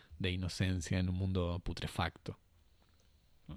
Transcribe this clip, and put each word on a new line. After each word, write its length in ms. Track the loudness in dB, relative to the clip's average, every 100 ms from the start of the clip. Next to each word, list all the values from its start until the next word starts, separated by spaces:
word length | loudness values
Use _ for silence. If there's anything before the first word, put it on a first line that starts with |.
| -14 -2
de 100 | 0
inocencia 720 | 0 0 2 2 2 2 2
en 80 | 2
un 80 | 2
mundo 440 | 2 2 0 0
putrefacto. 720 | -4 -4 -4 -2 -2 -2 -10 -10 _ -20 -20 -20 -20 -20 -20 -20 _ -20 -18